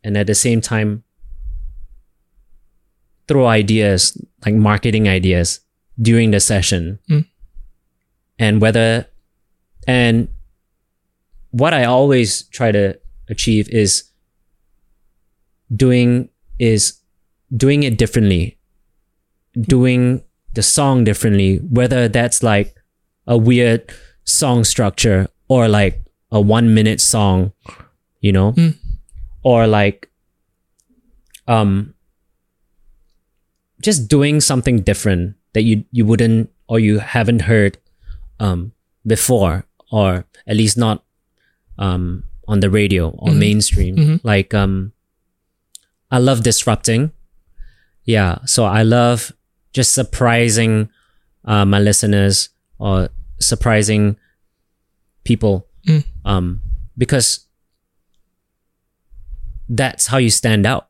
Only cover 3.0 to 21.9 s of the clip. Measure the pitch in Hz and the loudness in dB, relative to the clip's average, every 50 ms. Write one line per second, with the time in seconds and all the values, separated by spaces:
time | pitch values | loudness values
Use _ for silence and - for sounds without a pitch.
3 | _ _ _ _ _ - 151 139 127 117 113 110 104 98 110 110 107 101 98 90 | _ _ _ _ _ -2 0 2 2 4 2 2 2 2 2 2 2 2 0 0
4 | - - - - - _ _ _ - 107 107 110 104 104 104 98 - 120 107 110 | 0 -4 -4 -8 -20 _ _ _ -4 0 2 2 2 2 2 0 0 -2 0 0
5 | 107 98 92 95 90 92 90 87 85 - - - _ _ _ _ _ _ - - | 2 2 0 0 0 0 0 0 0 -2 -6 -10 _ _ _ _ _ _ -8 -2
6 | 110 113 117 113 117 110 104 98 - - 107 98 90 - 101 90 82 85 101 - | 0 2 4 4 4 2 2 0 0 0 0 0 0 0 -2 -4 -4 -6 -10 -12
7 | _ - 156 147 160 _ _ _ - _ _ - - - _ _ _ _ _ _ | _ -2 -2 -2 -2 _ _ _ -20 _ _ -20 -20 -20 _ _ _ _ _ _
8 | _ _ _ _ _ _ _ - 117 107 107 107 107 110 104 113 113 113 113 117 | _ _ _ _ _ _ _ -2 -2 0 2 2 2 2 2 2 2 2 0 -2
9 | - _ - - _ _ _ _ _ _ _ _ _ _ _ - - - 127 123 | -4 _ -20 -20 _ _ _ _ _ _ _ _ _ _ _ -10 -4 -2 0 2
10 | 120 117 113 117 120 - - - - _ _ _ _ _ _ _ _ _ _ _ | 2 2 2 0 -2 -4 -8 -16 -18 _ _ _ _ _ _ _ _ _ _ _
11 | _ _ _ _ _ _ _ - - _ - 120 135 165 170 143 123 117 123 127 | _ _ _ _ _ _ _ -20 -18 _ -2 0 0 2 2 2 2 2 4 4
12 | 139 143 135 127 117 104 - - - _ - - 127 113 101 104 101 95 92 - | 4 4 4 2 2 0 -4 -8 -10 _ -6 -2 -2 0 2 2 0 0 -2 -8
13 | - - - - - - 107 - - 120 110 107 104 - - 113 104 95 - - | -16 -20 -20 -20 -14 -12 -8 -6 -2 0 0 0 0 0 0 0 0 0 0 -4
14 | - _ _ _ _ _ _ _ _ _ _ _ _ _ _ _ _ _ _ _ | -6 _ _ _ _ _ _ _ _ _ _ _ _ _ _ _ _ _ _ _
15 | _ _ _ _ _ _ _ _ _ _ _ _ _ _ 120 104 131 127 123 123 | _ _ _ _ _ _ _ _ _ _ _ _ _ _ -2 0 2 2 4 4
16 | 120 120 120 123 127 - _ _ _ _ - - 123 113 110 104 - - - _ | 2 2 0 0 -4 -8 _ _ _ _ -6 -2 0 0 2 0 -2 -4 -6 _
17 | _ _ _ _ _ _ _ _ _ _ 131 113 131 135 143 147 147 131 113 104 | _ _ _ _ _ _ _ _ _ _ -4 0 2 2 2 2 0 0 0 0
18 | 120 - - 123 107 101 95 85 82 - - _ _ _ _ _ _ _ _ _ | -2 0 2 2 2 2 2 0 -2 -4 -8 _ _ _ _ _ _ _ _ _
19 | _ _ _ _ _ _ _ _ _ _ _ 120 110 - 135 123 127 127 127 123 | _ _ _ _ _ _ _ _ _ _ _ -6 -2 0 2 2 2 2 2 2
20 | 123 123 127 - - _ _ _ _ - - 113 104 - - - 139 139 135 127 | 0 0 -2 -4 -8 _ _ _ _ -10 -8 -4 -4 -2 0 0 0 2 2 2
21 | 117 107 101 - - 113 104 98 98 95 98 - - 175 120 123 123 120 | 2 2 0 0 0 0 2 2 2 2 0 -2 -2 -2 0 0 0 0